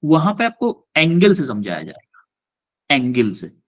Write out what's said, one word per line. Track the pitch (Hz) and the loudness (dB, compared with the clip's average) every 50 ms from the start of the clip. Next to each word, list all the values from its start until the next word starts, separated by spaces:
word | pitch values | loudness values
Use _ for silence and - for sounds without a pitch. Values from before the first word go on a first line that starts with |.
| - | 2
वहां | 147 156 160 156 196 208 | 2 2 2 2 0 -2
पे | 202 233 | -2 -4
आपको | 233 226 _ - 240 214 _ _ _ _ 156 | -4 -4 _ -4 -4 -4 _ _ _ _ 0
angle | 160 165 165 175 180 208 202 | 2 2 4 4 4 4 4
से | 180 151 | 2 0
समझाया | 127 113 104 101 98 87 78 78 | -6 -6 -6 -6 -6 -8 -8 -10
जाएगा, | 80 - - _ _ _ _ _ _ _ _ _ _ _ _ _ _ _ _ _ _ | -12 -16 -20 _ _ _ _ _ _ _ _ _ _ _ _ _ _ _ _ _ _
angle | 147 135 127 123 127 123 117 107 92 | -2 0 0 -2 0 0 0 0 -2
से | 87 - 82 _ _ _ | -8 -14 -18 _ _ _